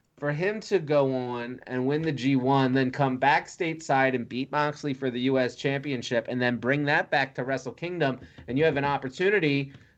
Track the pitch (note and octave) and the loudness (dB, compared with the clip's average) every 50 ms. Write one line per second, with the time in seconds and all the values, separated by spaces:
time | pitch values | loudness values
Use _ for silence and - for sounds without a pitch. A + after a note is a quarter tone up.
0 | _ _ _ - C#3+ D3 D3 D3+ F#3 G#3 G#3+ A3 - - G#3 F3+ D#3 C#3 D3+ C#3+ | _ _ _ -6 -4 -4 -2 0 -2 -2 -2 -4 -2 0 0 0 2 2 2 4
1 | C#3 C3+ C3 B2+ B2 B2 A#2+ A#2+ A#2+ B2 B2+ - - - B2+ B2+ B2+ C3+ D3 D#3 | 4 4 2 0 -2 -4 -4 -6 -6 -8 -10 -12 -10 -6 -4 -2 0 0 0 0
2 | D#3+ D#3+ D3 A#2 A#2+ C#3 C#3 B2+ A#2+ C3+ C#3 C3+ C3 B2+ C3 C3+ C3 B2+ C3 C#3+ | 0 -2 -2 0 2 2 2 4 4 4 4 4 4 4 4 2 2 0 2 0
3 | C#3 C3+ B2+ B2+ C3+ C#3 D#3 F3 - - - - F3+ D#3+ D#3+ D#3+ - - C#3 C3+ | 0 0 0 2 2 2 2 2 0 -4 -6 -4 -4 -4 -4 -4 -2 0 2 4
4 | C3+ C3 B2+ A#2+ A#2 A#2 A#2 B2 C#3 - - D3 D3 D3+ D3 - - D3 C3 C3+ | 4 2 0 -2 -4 -6 -6 -8 -6 -2 -2 0 0 0 -2 -4 -6 -6 -4 -4
5 | C#3 B2+ A#2 B2 B2 C3+ C3+ C3 B2+ A#2+ - - - C#3 C#3 C#3 C#3 D3 C3 A#2+ | -4 -4 -2 0 0 2 2 2 2 0 -2 -4 -2 -2 -2 -2 -4 -6 -6 -6
6 | - - B2+ A#2 - - B2 B2+ B2 B2 B2 A2 A#2 B2 C#3 D3 D3 C#3+ D3+ E3+ | -4 -2 -2 -2 -2 -2 -2 0 0 0 0 0 0 0 0 2 2 2 2 0
7 | F#3 - D#3+ C#3+ C3 C3+ - - B2 C3 C3+ B2+ - A#2+ - - E3 F3 F3+ E3+ | 0 0 0 0 0 -2 -4 -6 -4 -4 -4 -4 -6 -8 -10 -8 -8 -6 -2 0
8 | D3 C3+ B2 - - - - - - - B2 C#3+ D#3+ D#3+ C3+ C#3+ C#3+ C#3+ C#3+ C3+ | 0 0 0 -4 -8 -16 -20 -14 -10 -4 0 2 2 4 4 2 0 0 0 -2
9 | C3+ C3 - - F3+ G3+ G#3+ G3 D#3+ D3 C#3 C#3 C#3 C#3 - - - _ _ | -4 -6 -4 0 2 2 4 4 2 2 2 0 -2 -6 -10 -18 -20 _ _